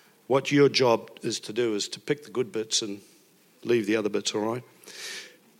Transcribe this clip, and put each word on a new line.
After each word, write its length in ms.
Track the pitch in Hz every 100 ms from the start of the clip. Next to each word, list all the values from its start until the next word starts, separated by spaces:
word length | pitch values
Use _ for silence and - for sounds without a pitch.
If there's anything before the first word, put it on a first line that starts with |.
| _ _ -
what 220 | 135 131
your 180 | 143 139
job 420 | - 123 110 - -
is 180 | 117 107
to 120 | -
do 220 | 110 120
is 140 | 104 -
to 120 | -
pick 240 | - 147
the 60 | -
good 220 | 123 117
bits 300 | 110 107 -
and 180 | 107 101 - _ _ _ _ _
leave 220 | - 120 101
the 100 | 110
other 120 | 101
bits, 260 | 101 -
all 60 | 110
right? 220 | 107 123 123 _ - - - - - - _